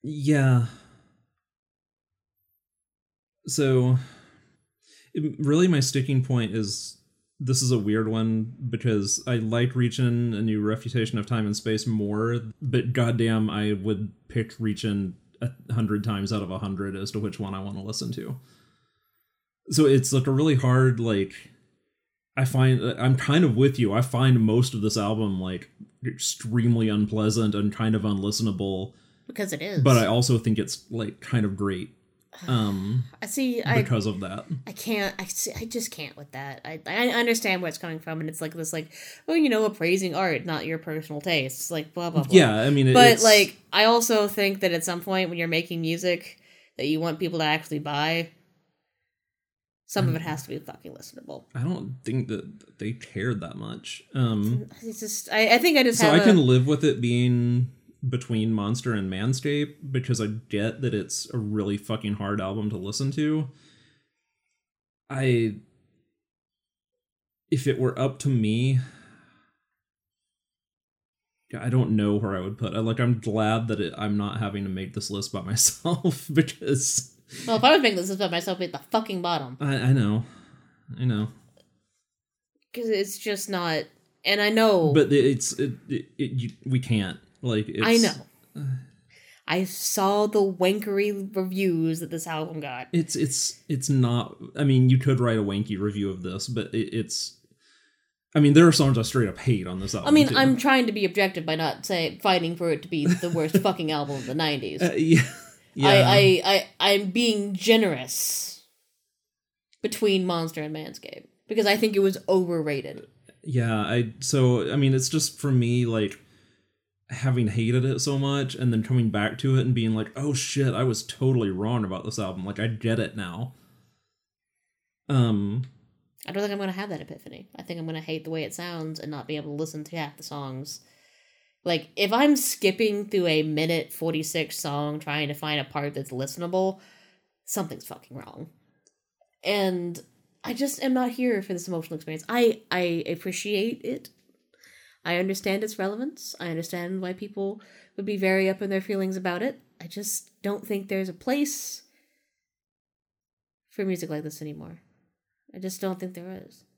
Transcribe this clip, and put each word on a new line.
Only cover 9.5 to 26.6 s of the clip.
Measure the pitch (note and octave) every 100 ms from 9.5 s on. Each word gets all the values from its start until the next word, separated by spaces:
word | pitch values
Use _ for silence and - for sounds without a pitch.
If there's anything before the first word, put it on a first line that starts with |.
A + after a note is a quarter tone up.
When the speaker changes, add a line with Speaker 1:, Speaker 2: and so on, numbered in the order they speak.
| A#2 B2 B2+
Speaker 1:
Reach | B2 A#2
In, | B2 A#2+ A#2+
A | G#2+
New | A2+ G#2+
Refutation | G#2 A2 A#2 A#2+ A2 A2+
of | G#2
Time | A#2+ G#2+
and | G#2
Space | A2+ G#2+ B2
more, | A2 G2+ G#2 A2+ A#2+ A2 -
but | C3+ B2+ A#2+
goddamn, | B2+ A#2+ A#2+ A2+ A2+ A2
I | G#2 G#2
would | G2+ G2+ G2+ G#2+ - _
pick | A#2 A2 -
Reach | A2+ G2
In | A2+ G2+ F#2+ - _ _
a | B2 - -
hundred | A#2 A2 G#2
times | G#2+ G2+ G2
out | G#2+
of | F#2
a | F#2+
hundred | G2 F#2+ G2 F#2+
as | G2
to | A2
which | G#2 -
one | G2
I | F#2+
wanna | G2 G2
listen | G2+ A2 -
to. | - - B2+ _ _ _ _ _ _ _ _ _ _ _ _ -
So | D3 D3
it's, | C3+ C3
like, | C3+ C3+
a |
really | C3+ D#3
hard, | C3 B2+ B2+ C3 A#2+
like, | A#2 G2+ F#2+ - - _ _ _ _ _ _ _ _ -
I |
find, | C3 C3 C3 B2+
I'm | A#2+ - B2+ C3
kind | - D3
of | E3 A2+
with | C3+ B2+
you. | A2
I | G#2+
find | B2+ A#2+ C3 B2+
most | A2 A2+ B2+
of | A2+
this | G#2+ A2
album, | G2+ A2 G#2+ F#2+
like, | F#2 F#2 - _ - _ -
extremely | - - - A#2+ A#2+